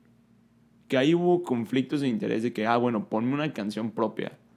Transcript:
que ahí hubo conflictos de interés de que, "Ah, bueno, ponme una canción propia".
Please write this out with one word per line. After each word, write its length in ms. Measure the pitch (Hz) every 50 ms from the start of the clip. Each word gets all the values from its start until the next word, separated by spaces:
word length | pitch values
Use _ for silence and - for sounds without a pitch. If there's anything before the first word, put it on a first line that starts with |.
| _ _ _ _ _ _ _ _ _ _ _ _ _ _ _ _ _
que 100 | - 131
ahí 160 | 127 135 156 170
hubo 280 | 170 175 180 175 175 175
conflictos 580 | - 127 117 113 - 127 135 127 - 151 147
de 60 | 139
interés 360 | 131 113 101 104 113 113 113 113
de 100 | 120 -
que, 140 | 107 107
"Ah, 100 | 113 117
bueno, 320 | 120 120 123 117 104 98 -
ponme 240 | - 107 117 123 139
una 180 | 143 151 147 -
canción 380 | - 101 107 - 107 113 110
propia". 460 | - - 110 - - - - - - - _ _ _